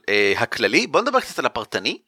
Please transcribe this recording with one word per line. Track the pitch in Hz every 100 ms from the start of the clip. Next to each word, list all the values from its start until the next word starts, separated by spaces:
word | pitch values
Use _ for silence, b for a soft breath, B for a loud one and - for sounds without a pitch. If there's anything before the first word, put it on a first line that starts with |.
| -
אה, | 101 101 98
הכללי, | 117 - 104 131 233
בוא | 147
נדבר | 240 262
קצת | - -
על | 131
הפרטני, | - 104 101 101 -